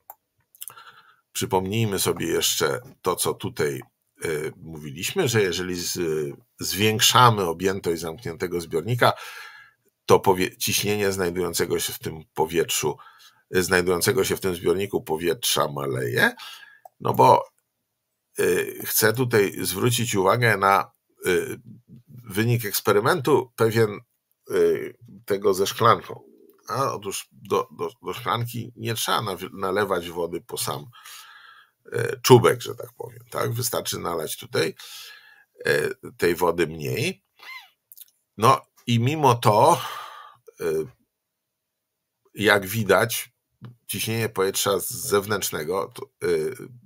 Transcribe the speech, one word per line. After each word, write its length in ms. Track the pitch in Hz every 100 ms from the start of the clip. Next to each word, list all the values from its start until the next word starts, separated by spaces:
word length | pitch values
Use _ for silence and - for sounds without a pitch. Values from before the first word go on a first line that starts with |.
| _ - _ _ _ _ - - - - _ _ _
przypomnijmy 680 | - - 95 95 110 110 95
sobie 280 | 92 85 82
jeszcze 540 | 82 80 - 80 67 - -
to, 140 | 90 87
co 180 | 82
tutaj, 480 | 76 98 - 76 65 - _ _ _ 85
y, 280 | 76 78 -
mówiliśmy, 720 | 80 80 76 71 - 196 151
że 140 | 117
jeżeli 340 | 95 85 90 90
z-, 600 | 85 - 82 78 71 69 _ _
zwiększamy 840 | 87 85 107 107 - 117 123 107
objętość 580 | 87 82 95 98 90 82
zamkniętego 600 | 82 80 87 80 92 87
zbiornika, 520 | 82 82 92 123 123 - - - - - - _ _ _ -
to 140 | 92
powie-, 380 | 101 92 90 -
ciśnienie 540 | - 98 101 104 98
znajdującego 680 | 95 90 90 85 85 87 85
się 140 | -
w 60 | -
tym 240 | 90 78 -
powietrzu, 640 | - 80 85 78 - 76 69 - - - _ _ 92
y, 80 |
znajdującego 600 | 87 92 90 87 - -
się 140 | 85 85
w 40 |
tym 140 | 95 87
zbiorniku 460 | 92 90 101 90
powietrza 680 | - 78 85 80 - - 73
maleje, 680 | 69 69 64 62 60 240 - - - - - - _
no 140 | -
bo, 360 | - 127 - - _ _ _ _ _ _ _ _ -
y, 400 | 95 90 - - -
chcę 280 | - 110
tutaj 420 | 113 123 117 95 -
zwrócić 540 | 92 90 117 120 117 101
uwagę 420 | 95 117 120 101
na, 340 | 98 98 - _ _ _ 92
y, 320 | 87 78 - - - _ - _ - -
wynik 380 | 95 113 117 107
eksperymentu, 840 | - - 101 120 175 131 131 - -
pewien, 440 | 113 110 107 95 - _ _ _ -
y, 460 | 95 85 73 - - - 98 -
tego 280 | 98 101
ze 140 | 92 95
szklanką. 560 | - 113 95 - - - _ - _ -
A 260 | 123 135
otóż 360 | 90 98 - -
do, 360 | - 98 101 -
do, 180 | - 82 -
do 100 | 87
szklanki 600 | 92 - 110 117 120 107 -
nie 180 | 113
trzeba 280 | 110 - -
nawi-, 280 | 101 87 92
nalewać 560 | 95 95 95 101 90 85
wody 320 | 85 85 85
po 160 | - -
sam, 280 | - 69 71 - - - - - - - _ _ -
y, 260 | - - -
czubek, 400 | - 127 82 -
że 140 | - -
tak 180 | - _
powiem, 260 | - - -
tak? 220 | - 117
Wystarczy 460 | 117 120 87 - 95
nalać 380 | 90 85 78 -
tutaj, 380 | - 131 160 - - - - - - - _ _ -
y, 280 | 73 85 - - -
tej 180 | 90 85
wody 320 | 87 85 80
mniej. 560 | 80 71 76 160 190 _ _ - 1047 784 _ _ - - _ _ -
No 240 | 113 - - _ -
i 120 | 117
mimo 360 | 120 156 139 117
to, 460 | 117 104 143 170 - - - - - - - _
y, 260 | 87 78 78 - _ _ _ _ _ _ _ _ _ _ _ _ _
jak 320 | - 104 104 95
widać, 640 | 110 98 95 117 - - _ _ _ - - -
ciśnienie 420 | 98 113 113 110
powietrza 500 | - 95 - 101 95
zewnętrznego, 1120 | - - - 101 98 101 - 87 76 92 - -
to, 320 | - _ -
y, 280 | 80 78 - 98 -